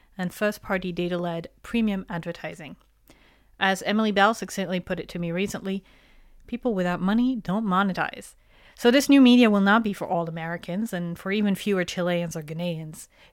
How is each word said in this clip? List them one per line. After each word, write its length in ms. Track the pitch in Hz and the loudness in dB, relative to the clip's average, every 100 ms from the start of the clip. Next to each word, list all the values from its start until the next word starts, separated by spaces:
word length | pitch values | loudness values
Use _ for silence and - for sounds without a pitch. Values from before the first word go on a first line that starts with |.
| _ - | _ -8
and 160 | 180 | -8
first-party 580 | - 208 208 - 190 180 | -2 -4 -4 -4 -4 -4
data-led 560 | 175 175 175 175 170 165 _ | -4 -2 -2 -4 -6 -8 _
premium 420 | - 233 220 196 190 | -4 -2 0 -2 -4
advertising. 640 | 170 165 170 165 170 147 185 _ _ _ _ _ _ _ - | -8 -8 -10 -12 -12 -16 -18 _ _ _ _ _ _ _ -4
As 240 | 196 190 | -2 -2
Emily 280 | - 214 220 | 0 0 2
Bell 220 | 202 202 226 | 4 4 2
succinctly 440 | - - 180 185 | -4 -6 -4 -4
put 200 | - 180 | -4 -8
it 80 | - | -8
to 100 | 175 | -6
me 120 | 170 | -4
recently, 520 | 170 202 - 190 190 - _ _ _ - - - | -2 -4 -6 -6 -8 -10 _ _ _ -20 -20 -12
"People 260 | 240 254 | -6 -2
without 280 | 196 175 175 | -2 -2 -2
money 340 | 185 220 247 254 | 0 2 2 -2
don't 300 | 175 196 220 | -4 -2 0
monetize." 680 | 180 196 175 151 - - - _ _ - - | 2 0 -2 -4 -8 -16 -20 _ _ -20 0
So 140 | 240 | 4
this 200 | 262 277 | 4 6
new 120 | 277 | 8
media 280 | 247 247 233 | 10 8 8
will 120 | 202 | 6
not 220 | 196 214 | 6 4
be 100 | 220 | 2
for 140 | 190 - | -4 -2
all 200 | 175 170 | -2 -2
Americans 640 | 165 165 170 - 180 226 | -6 -8 -8 -6 -6 -4
and 240 | 175 175 175 | -4 -6 -6
for 140 | 190 | -4
even 220 | 208 208 | 0 2
fewer 320 | 190 214 190 175 | 0 0 0 -2
Chileans 500 | - 175 175 170 165 | -2 -2 -2 -2 -8
or 80 | |
Ghanaians. 640 | 156 160 175 160 156 - - _ - | -10 -6 -6 -6 -10 -14 -20 _ -16